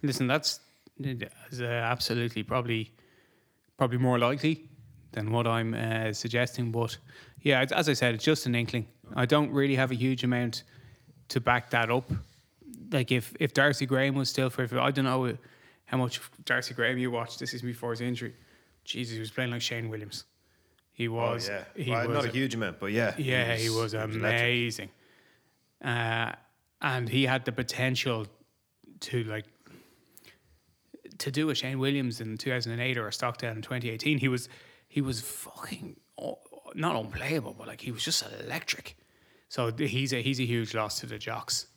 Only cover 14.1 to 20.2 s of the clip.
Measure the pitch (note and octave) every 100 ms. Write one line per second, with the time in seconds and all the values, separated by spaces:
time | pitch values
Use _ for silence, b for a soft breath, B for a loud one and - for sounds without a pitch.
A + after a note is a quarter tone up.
14.1 | C#3 C3 - C3 - B2 B2 C3 C#3 C3+
15.1 | C3 B2 A#2 B B B B - C3 B2
16.1 | - - - - B2 - A#2+ A#2 B2+ B2+
17.1 | A#2+ A2+ - B2+ B2 A#2+ A#2 A#2+ A2+ A#2+
18.1 | A#2 A#2 - b b b b - - A#2+
19.1 | A2+ A2 A#2+ B2+ A#2+ - A#2 A2+ A2 G#2
20.1 | -